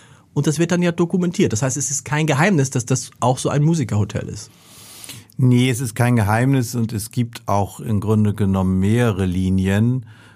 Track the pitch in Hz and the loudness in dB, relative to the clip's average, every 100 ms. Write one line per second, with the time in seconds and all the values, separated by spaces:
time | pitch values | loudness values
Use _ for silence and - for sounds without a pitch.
0 | - - _ - 143 151 170 175 175 170 | -20 -20 _ -2 0 0 0 2 0 0
1 | 170 180 180 180 160 104 135 139 - - | 0 0 0 0 0 0 -2 -4 -4 -6
2 | - 151 156 135 185 170 135 131 113 127 | -4 -2 0 2 2 2 0 -2 -2 -4
3 | - - 120 135 - 135 147 165 117 104 | -4 -2 -2 0 0 0 2 0 0 0
4 | 104 - - - - - - - - - | -2 -4 -8 -12 -14 -20 -20 -20 -20 -20
5 | - - - - 127 123 127 113 131 - | -18 -20 -16 0 4 4 2 0 -4 0
6 | 120 120 101 110 131 135 113 120 113 110 | 2 2 2 2 2 2 0 -2 -4 -4
7 | - - 117 - - 101 98 - - 107 | -6 -4 -4 -6 -2 -2 -2 -6 -4 -2
8 | 101 110 104 92 101 95 92 92 98 117 | 0 2 2 0 0 2 2 2 2 2
9 | 120 92 92 90 92 95 95 98 117 127 | 2 0 -2 0 0 0 2 2 0 -2
10 | 107 - - | -6 -20 -20